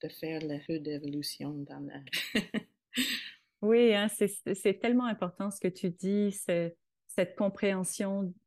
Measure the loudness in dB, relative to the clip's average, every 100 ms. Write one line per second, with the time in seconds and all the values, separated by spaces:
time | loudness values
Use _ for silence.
0 | -12 -8 -6 -4 -4 -6 -4 -4 -4 -6
1 | -6 -6 -6 -8 -8 -8 -10 -10 -12 -12
2 | -8 -6 -2 -2 -2 -6 -8 _ _ -4
3 | -2 -4 -8 -16 _ -2 4 6 8 6
4 | 4 2 0 0 -4 0 2 2 4 4
5 | 2 0 -2 -2 -4 0 -2 0 -4 -2
6 | 0 2 2 0 0 0 0 -6 _ _
7 | -6 -2 0 2 0 2 2 2 0 -2
8 | -2 -2 -2 -6